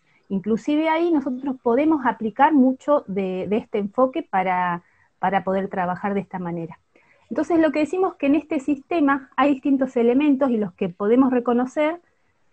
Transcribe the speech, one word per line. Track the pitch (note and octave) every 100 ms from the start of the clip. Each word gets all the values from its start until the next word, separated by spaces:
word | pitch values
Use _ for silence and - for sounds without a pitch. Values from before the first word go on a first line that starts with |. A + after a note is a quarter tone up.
| _ _ _
Inclusive | F#3+ G#3 A3 - D4 D#4+
ahí | D#4+ F4
nosotros | D#4 C4 B3+ C#4 C4
podemos | - A#3+ D#4 D#4 B3
aplicar | - A3 - D4+
mucho | D4 B3+ C4 - D4 -
de, | F#3+ F#3+ F#3 F3+
de | G#3+
este | A3+ A3
enfoque | G3+ - C4 D#4+
para, | E4 F#3+ F#3 F3+ F3+ F3 - _ _ _
para | F#3 F#3+
poder | F3 F#3+ G3
trabajar | G3 F3+ F3+ G3+
de | G3+
esta | G3 F3+
manera. | F3 E3+ E3 - _ _ _ _ _
Entonces | A#3 D4+ E4+
lo | D#4+
que | D4+
decimos | D4+ F#4 F#4
que | - C#4
en | D4+
este | - D#4+
sistema | C4+ C#4 - F4 C#4+ C#4 - -
hay | C#4+
distintos | C4+ C#4+ C4+ C4 B3
elementos | A#3 B3+ D4+ C4 C4+
y | A3+
los | G3
que | - F#3+
podemos | - G3+ B3 C4
reconocer | B3+ B3 A#3+ C4 D#4 D4+ F4 _ _ _ _ _